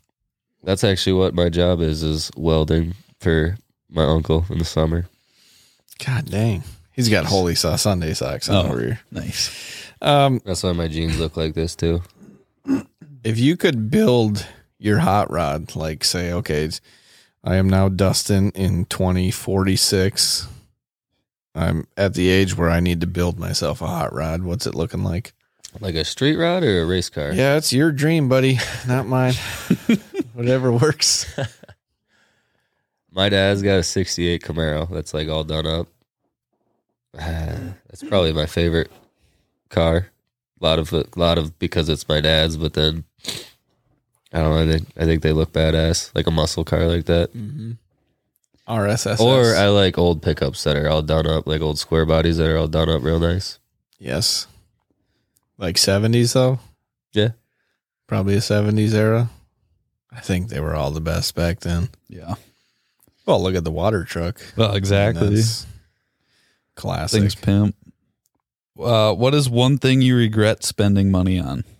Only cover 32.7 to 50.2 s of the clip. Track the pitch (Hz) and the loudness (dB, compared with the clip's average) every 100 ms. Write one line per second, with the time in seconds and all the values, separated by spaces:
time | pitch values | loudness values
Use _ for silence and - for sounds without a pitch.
32.7 | _ _ _ _ 92 98 98 98 101 98 | _ _ _ _ -2 2 4 2 2 2
33.7 | 95 85 98 90 - 85 85 - 78 80 | 2 0 -2 -4 -2 -2 -2 -4 -4 -2
34.7 | 76 87 82 78 78 76 78 78 78 78 | -2 -4 -8 -8 -6 -4 -4 -4 -4 -2
35.7 | 82 87 _ _ _ _ _ _ _ _ | -4 -6 _ _ _ _ _ _ _ _
36.7 | _ _ _ _ - 80 80 80 - - | _ _ _ _ -12 -8 -6 -6 -8 -10
37.7 | 95 _ - - 98 82 78 78 - 85 | -16 _ -18 -2 2 2 0 -2 0 0
38.7 | 82 - - _ _ _ _ _ _ _ | 0 -2 -8 _ _ _ _ _ _ _
39.7 | - 82 85 95 _ _ _ _ - 82 | 0 2 0 -2 _ _ _ _ -4 0
40.7 | 80 78 82 - 90 85 82 78 - 87 | 0 0 -2 -2 0 2 2 -2 -4 -4
41.7 | 90 80 76 - 76 78 80 80 80 80 | -2 -2 -2 -2 0 2 2 0 -2 -4
42.7 | 78 78 82 - _ - - - _ _ | 0 0 -2 -8 _ -12 -12 -14 _ _
43.7 | _ _ _ _ _ _ 80 78 80 80 | _ _ _ _ _ _ -2 0 2 2
44.7 | 80 - - 80 80 78 78 80 80 80 | 0 -2 -2 0 2 2 0 0 0 2
45.7 | 80 80 85 - - 82 80 78 - 80 | 2 0 -2 -4 -4 0 0 0 -2 -2
46.7 | 82 85 85 78 85 95 120 107 147 113 | 0 2 0 0 0 0 -6 -12 -12 -12
47.7 | 117 _ _ _ _ _ _ _ _ - | -14 _ _ _ _ _ _ _ _ -4
48.7 | 110 101 110 - 107 117 131 120 110 101 | 0 2 0 0 2 4 6 6 4 4
49.7 | 101 92 85 87 80 | 6 4 4 2 2